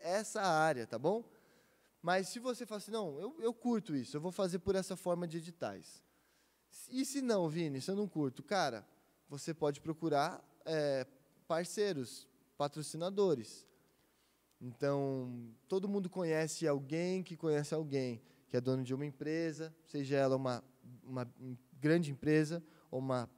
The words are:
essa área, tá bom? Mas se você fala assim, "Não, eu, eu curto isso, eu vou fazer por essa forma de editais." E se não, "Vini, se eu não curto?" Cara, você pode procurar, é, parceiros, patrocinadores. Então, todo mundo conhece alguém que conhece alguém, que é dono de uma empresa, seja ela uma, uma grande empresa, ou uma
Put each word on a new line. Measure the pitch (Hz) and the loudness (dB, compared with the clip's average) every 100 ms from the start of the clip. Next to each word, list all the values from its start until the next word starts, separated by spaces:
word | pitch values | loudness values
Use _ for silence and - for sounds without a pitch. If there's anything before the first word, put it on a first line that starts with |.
essa | 165 196 208 214 | -2 -2 -2 0
área, | 196 156 160 127 110 | 4 6 4 2 -2
tá | 113 | -2
bom? | 147 220 - - _ _ _ _ _ _ | 0 0 -4 -18 _ _ _ _ _ _
Mas | 165 185 190 | 0 0 0
se | 247 | -6
você | 254 240 | -4 -6
fala | 226 208 | -6 -10
assim, | 190 | -6
"Não, | 220 185 139 | -4 -4 -6
eu, | 208 320 | -8 -4
eu | 226 | -2
curto | 233 240 226 - | 0 0 0 0
isso, | 143 117 147 | -2 -2 -4
eu | |
vou | 170 | -4
fazer | 175 190 180 | -2 0 0
por | 196 | 2
essa | 190 185 185 | 0 0 -2
forma | 180 175 175 | 0 0 -2
de | 165 | -6
editais." | 165 165 113 95 - - _ _ _ _ _ _ _ - - | -8 -6 -6 -6 -14 -20 _ _ _ _ _ _ _ -20 -8
E | 254 | -4
se | 262 277 | -2 0
não, | 254 208 165 | 2 2 2
"Vini, | 160 160 135 | 0 -2 -2
se | 135 | -2
eu | 196 | -2
não | 208 | -2
curto?" | 156 143 - | 0 0 -2
Cara, | - 196 147 110 - _ _ _ - | -2 0 0 -2 -10 _ _ _ -16
você | 143 - | -10 -8
pode | 160 151 143 | 0 0 0
procurar, | 160 156 165 143 156 190 - _ | -4 -4 2 2 2 -2 -16 _
é, | - 160 147 135 127 - _ _ - | -4 0 2 0 -2 -10 _ _ -2
parceiros, | 165 175 - 208 156 120 - - _ _ - | -2 0 0 0 0 -4 -10 -18 _ _ -4
patrocinadores. | 143 156 147 156 175 196 190 139 107 - - _ _ _ _ _ _ _ _ - | -4 -4 -8 -4 -2 4 4 4 0 -14 -20 _ _ _ _ _ _ _ _ -16
Então, | 123 120 143 143 139 135 123 120 117 113 - | -14 -2 0 2 0 -2 -4 -10 -14 -14 -2
todo | 190 202 | -2 0
mundo | 202 180 | 0 -2
conhece | 185 165 156 160 - 160 | -2 2 2 0 0 2
alguém | 139 135 160 180 190 | 2 0 -2 0 0
que | 175 165 | -4 -4
conhece | 165 147 147 | 2 2 2
alguém, | 156 156 135 127 117 - _ _ | -2 0 0 0 -4 -10 _ _
que | 123 | 0
é | |
dono | 123 131 | 2 0
de | 123 | 0
uma | 131 | -2
empresa, | 147 139 151 160 165 156 160 160 | -4 -4 -2 0 0 -4 -10 -14
seja | - 147 135 139 | -8 -4 2 4
ela | 135 131 | 6 4
uma, | 131 120 - _ 120 123 | 2 -2 -6 _ -20 -18
uma | 127 131 120 - 131 127 _ | -8 -8 -8 -10 -12 -12 _
grande | 135 147 170 151 | 0 4 4 4
empresa, | 135 143 151 151 170 160 - - | 0 4 6 4 -2 -10 -20 -8
ou | 127 | -4
uma | 131 127 117 | 0 0 -2